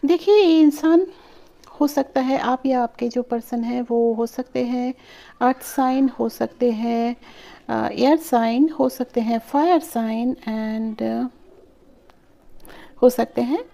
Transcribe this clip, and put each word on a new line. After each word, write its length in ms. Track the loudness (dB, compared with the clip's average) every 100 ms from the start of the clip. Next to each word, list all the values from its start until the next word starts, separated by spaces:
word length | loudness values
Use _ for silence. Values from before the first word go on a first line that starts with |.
देखिए 300 | 0 0 4
ये 260 | 4 6 6
इंसान 460 | 6 4 2 4 2 -8 -20 -20 -20 _ -20 -2
हो 60 | -2
सकता 340 | 0 -2 -2
है 180 | 0 -2
आप 280 | -2 -2 0
या 160 | -2
आपके 260 | -2 -4 -6
जो 140 | -4
person 420 | -4 -6 -6 -6
है 180 | -4 -4
वो 320 | -2 0 0
हो 120 | 0 -4
सकते 380 | -6 -8 -4
हैं 300 | -4 -2 -4 -8 -16 -20 -20 -2
earth 220 | 0 0
sign, 460 | -6 -2 0 2 0
हो 200 | 0 -6
सकते 420 | -4 -8 -2 -2
हैं, 460 | -2 -2 -2 -4 -6 -14 -20 -20 -20 -8
अ, 200 | -4 -4
एयर 280 | 0 2 2
साइन, 520 | 2 0 2 2 2
हो 200 | 2 -2
सकते 320 | -2 -6 -4
हैं 180 | -2 -4
fire 420 | -2 0 2 2
sign 540 | 0 -6 -4 -2 -4
and, 680 | -4 -6 -6 -6 -6 -6 -6
अ, 240 | -4 -4 -6 _ -20 -20 _ _ _ _ _ _ _ _ -20 -20 -20 -20 -20 2
हो 80 | 2
सकते 320 | 2 -4 -2
हैं 220 | -2 -4 -6